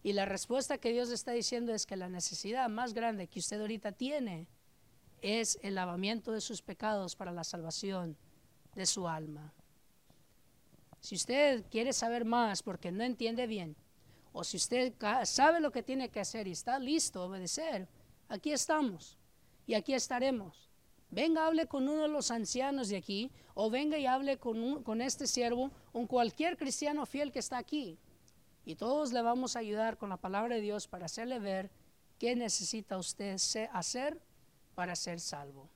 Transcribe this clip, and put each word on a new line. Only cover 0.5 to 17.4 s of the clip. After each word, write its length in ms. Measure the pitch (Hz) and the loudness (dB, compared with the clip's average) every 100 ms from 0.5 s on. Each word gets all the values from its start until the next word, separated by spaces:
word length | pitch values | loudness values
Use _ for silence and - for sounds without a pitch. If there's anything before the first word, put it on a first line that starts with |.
| 254 262 277 | -2 0 -2
que 140 | 233 | 0
Dios 180 | 233 240 | 0 0
está 220 | 240 - | -4 -2
diciendo 420 | 240 - 240 233 | -2 0 -2 -2
es 100 | 220 | -2
que 120 | - 190 | -2 -4
la 120 | 180 | -6
necesidad 600 | 180 - 175 202 247 247 | -4 -4 -4 -4 0 0
más 260 | 214 247 | 0 -2
grande 320 | 220 233 214 175 | 0 0 -2 -6
que 140 | - | -4
usted 200 | - 208 | -4 -2
ahorita 300 | 214 220 208 | -4 -4 -6
tiene 560 | 196 254 294 233 165 170 - _ _ - - - - | -4 -2 0 -2 -4 -10 -18 _ _ -20 -20 -20 -6
es 380 | 196 226 220 - | 0 0 0 -2
el 120 | 202 | -2
lavamiento 560 | 190 180 175 196 226 233 | -2 -2 0 -2 -2 -2
de 100 | 220 | -4
sus 220 | - 208 | -4 -8
pecados 540 | - 190 214 208 185 - | -8 -4 -2 0 -2 -6
para 160 | 180 | -6
la 100 | 175 | -6
salvación 720 | 165 175 165 156 196 190 170 151 - - _ _ - - | -6 -6 -6 -4 -2 -2 -4 -8 -18 -20 _ _ -16 -2
de 100 | 180 | 0
su 220 | 196 175 | 0 -2
alma. 440 | 160 156 151 151 - _ _ _ _ _ - _ _ _ _ _ - - - | -4 -6 -10 -14 -20 _ _ _ _ _ -20 _ _ _ _ _ -20 -20 -16
Si 160 | - 185 | -8 -4
usted 480 | - 262 294 247 - | 0 6 6 4 0
quiere 220 | 220 254 | 0 0
saber 320 | - 226 240 | 2 0 0
más 380 | 226 240 226 190 | 2 4 4 2
porque 300 | - 175 180 | -4 -6 -4
no 100 | 185 | -2
entiende 460 | 247 240 226 233 247 | -2 0 0 0 -2
bien, 260 | 214 165 151 - _ - - - | -2 -4 -10 -20 _ -20 -20 -12
o 120 | - | -8
si 140 | 170 180 | -4 -2
usted 360 | - 247 254 - | 0 2 2 0
ca-, 300 | 208 247 202 | 0 2 2
sabe 320 | - 294 339 | 8 8 8
lo 140 | 294 | 4
que 100 | 240 | 0
tiene 260 | 226 269 247 | -2 -2 -2
que 120 | - | -4
hacer 260 | 196 226 190 | -4 -4 -4
y 60 | |
está 260 | 165 - 269 | -4 -2 0
listo 420 | 254 311 - 185 | 2 2 2 -2
a 40 | |
obedecer, 640 | 180 190 | -6 -4